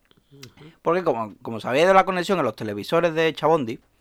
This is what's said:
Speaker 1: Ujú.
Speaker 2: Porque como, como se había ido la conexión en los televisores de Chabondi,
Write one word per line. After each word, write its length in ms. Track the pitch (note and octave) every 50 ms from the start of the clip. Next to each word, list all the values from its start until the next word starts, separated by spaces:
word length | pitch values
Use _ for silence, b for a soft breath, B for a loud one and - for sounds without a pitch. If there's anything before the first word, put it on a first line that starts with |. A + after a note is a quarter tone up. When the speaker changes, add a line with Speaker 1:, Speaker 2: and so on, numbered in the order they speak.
| _ _ _ _ _ _
Speaker 1:
Ujú. 400 | C#3 C#3 C3+ A#2+ _ - D3 D#3+ _ _
Speaker 2:
Porque 220 | - D#3+ E3+ F#3 F3
como, 320 | D#3+ B2 A2+ A2 G#2 - _
como 200 | - A#2 A2+ G#2+
se 80 | - A#2
había 160 | B2 D3 E3+
ido 100 | F#3+ G3
la 100 | F#3+ F#3
conexión 360 | F#3+ F#3 F3+ E3 G3 G3 E3+
en 40 | C#3+
los 120 | A2+ -
televisores 580 | - B2+ - G#2 G#2 G3 - E3+ E3 E3+ E3+ D#3
de 180 | D#3+ D#3+ D#3+
Chabondi, 460 | D#3+ - D#3 D3+ E3 D#3+ B2+ A2 C3+ - _ _ _ _